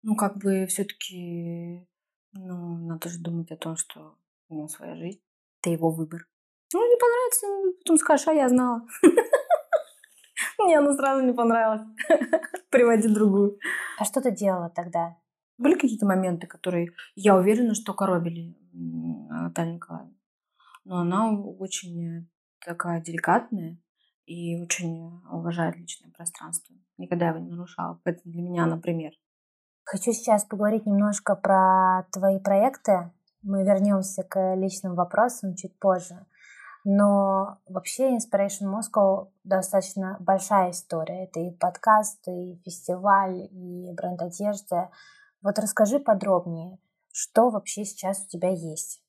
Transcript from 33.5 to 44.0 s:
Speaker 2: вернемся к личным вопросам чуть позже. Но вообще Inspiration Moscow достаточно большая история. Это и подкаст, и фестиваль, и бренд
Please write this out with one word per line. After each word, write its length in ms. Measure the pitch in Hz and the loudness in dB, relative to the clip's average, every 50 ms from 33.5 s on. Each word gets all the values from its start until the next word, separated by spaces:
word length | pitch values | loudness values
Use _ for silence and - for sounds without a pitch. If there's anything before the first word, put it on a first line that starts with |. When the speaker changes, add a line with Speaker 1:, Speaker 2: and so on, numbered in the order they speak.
| 196 196 190 | -2 0 4
Speaker 2:
вернемся 580 | 190 202 196 196 208 202 190 190 190 - - 185 | 4 4 4 4 4 2 2 0 -2 -6 -8 -8
к 320 | _ - 196 190 185 185 | _ -2 0 0 0 0
личным 380 | 190 190 190 185 - - 190 175 | 0 0 -2 -4 -6 -8 -6 -2
вопросам 580 | 175 175 175 - - 226 247 240 - - 190 175 | -2 -2 0 2 2 2 2 0 -6 -8 -8 -8
чуть 220 | - - 180 _ _ | -8 -12 -16 _ _
позже. 480 | - 196 185 180 180 - 175 180 - _ _ _ - - - - - - - _ _ | 2 2 2 2 -2 -10 -18 -20 -20 _ _ _ -20 -20 -20 -20 -20 -20 -20 _ _
Но 720 | 202 196 202 202 202 202 202 196 196 196 190 196 202 196 _ _ | 2 4 6 6 6 6 4 4 2 2 0 -2 -4 -8 _ _
вообще 500 | - 185 185 185 - - - 262 262 254 | -10 -10 -8 -8 -8 -4 0 0 2 2
Inspiration 500 | 226 220 - - 196 196 202 196 - 202 196 | 0 -2 -2 0 0 0 -2 -2 -6 -6 -6
Moscow 580 | 196 220 220 - - 220 202 190 190 196 - _ _ _ _ | -6 -6 -8 -2 2 4 4 4 4 0 -4 _ _ _ _
достаточно 720 | 185 196 190 185 - - 196 190 - - 196 190 185 196 - | -2 0 0 0 0 0 0 0 -2 -8 -8 -8 -8 -8 -6
большая 520 | 180 185 196 190 190 - 214 196 185 180 | 0 0 0 0 2 2 2 2 2 2
история. 520 | 175 175 - _ 170 160 160 - 180 185 190 | -2 -8 -8 _ -6 -6 -4 -6 -8 -10 -10
Это 160 | 185 - 165 | -10 -8 -8
и 100 | 170 175 | -8 -8
подкаст, 720 | 175 _ - 185 180 - - 226 214 214 214 - - _ _ - | -4 _ -2 -2 -2 0 4 6 6 6 4 0 -8 _ _ -10
и 280 | 180 180 180 180 180 175 _ | -10 -8 -10 -12 -14 -16 _
фестиваль, 840 | 180 170 - - - 180 180 185 202 196 196 196 190 185 180 190 190 | -18 -18 -14 -6 -6 -6 -2 2 4 4 4 4 0 -4 -8 -10 -14
и 400 | 190 185 180 180 175 180 180 180 175 | -16 -16 -14 -14 -12 -12 -12 -12 -12
бренд 280 | 170 | -8